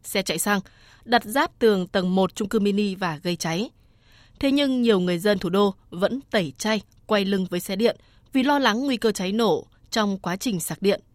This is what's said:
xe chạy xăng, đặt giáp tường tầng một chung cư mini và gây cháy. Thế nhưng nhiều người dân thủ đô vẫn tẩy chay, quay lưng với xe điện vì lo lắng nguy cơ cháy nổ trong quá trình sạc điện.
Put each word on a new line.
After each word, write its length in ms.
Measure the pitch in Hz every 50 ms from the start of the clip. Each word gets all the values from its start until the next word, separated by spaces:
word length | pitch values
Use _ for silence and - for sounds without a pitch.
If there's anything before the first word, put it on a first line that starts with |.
| -
xe 180 | - - 202
chạy 180 | 190 - 160 175
xăng, 200 | - 208 208 196 - - _ _ - - - - _
đặt 180 | 226 240 233 -
giáp 340 | 208 226 277 320 349 - _
tường 280 | 247 220 208 190 180
tầng 280 | - - 196 180 180 185
một 200 | 190 190 180 -
chung 140 | - 220 196
cư 100 | - 220
mini 360 | 202 202 196 202 208 202 185
và 240 | 190 196 170 151 147 -
gây 120 | 180 175
cháy. 340 | 160 - 165 165 175 226 330 _ _ _ _ _ _ _ _ - - - _ - -
Thế 120 | - 277
nhưng 300 | 269 285 285 269 262 247
nhiều 180 | 240 233 208 185
người 200 | 180 180 180 170
dân 200 | 180 208 208 185
thủ 100 | - 170
đô 240 | 180 196 208 196 190 _ _ _
vẫn 300 | - 175 196 190 226 269 - _
tẩy 220 | - 214 170 143 -
chay, 240 | - - 214 220 208 - _ _ - _
quay 200 | - 220 202 196
lưng 200 | 190 202 190 185 175
với 100 | 180 180
xe 160 | - - 196
điện 220 | 190 233 226 - - _ _ _ _ _ _ -
vì 100 | 269 247
lo 160 | 285 294 285
lắng 260 | 262 226 202 233 277
nguy 120 | 277 254
cơ 140 | 214 - 226
cháy 200 | 202 - 185 185
nổ 360 | 202 226 233 202 160 131 - _ _ _ - _
trong 260 | - 226 214 208 196
quá 180 | 190 - 170 175
trình 240 | 190 - - 190 170
sạc 220 | - - 160 -
điện. 200 | 190 196 190 - _ _